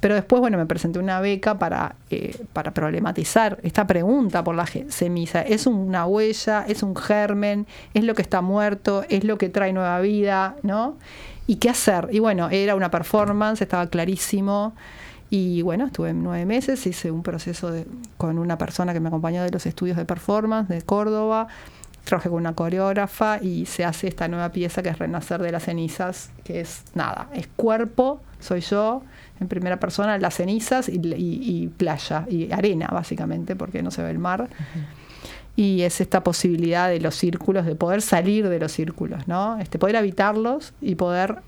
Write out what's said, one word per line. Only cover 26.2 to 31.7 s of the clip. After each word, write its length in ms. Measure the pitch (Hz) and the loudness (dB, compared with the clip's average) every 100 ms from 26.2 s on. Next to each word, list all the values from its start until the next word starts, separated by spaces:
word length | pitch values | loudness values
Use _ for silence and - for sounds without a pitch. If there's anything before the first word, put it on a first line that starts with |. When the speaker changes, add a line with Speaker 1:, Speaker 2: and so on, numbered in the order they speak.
| - - | -12 -18
Speaker 1:
que 160 | - 170 | -10 -8
es 200 | 165 - - | -6 -10 -8
nada, 340 | - 135 - - | -4 -2 -4 -8
es 120 | 285 - - | -10 -10 0
cuerpo, 640 | 226 220 226 226 254 285 - - | 2 2 0 2 2 2 -10 -18
soy 220 | - 180 | -4 -4
yo, 400 | 170 202 214 247 269 - - - | 0 0 2 0 -6 -20 -20 -8
en 100 | 180 | -6
primera 300 | 185 180 180 | -4 -2 -2
persona, 380 | - 165 208 202 | -2 0 0 2
las 160 | 180 | 0
cenizas 540 | - 180 214 220 262 254 | 0 0 0 2 0 2
y, 60 | 180 | -2
y, 140 | 165 165 | -2 -2
y 520 | 175 170 254 170 | -2 -2 -2 -2
playa, 560 | 170 | -2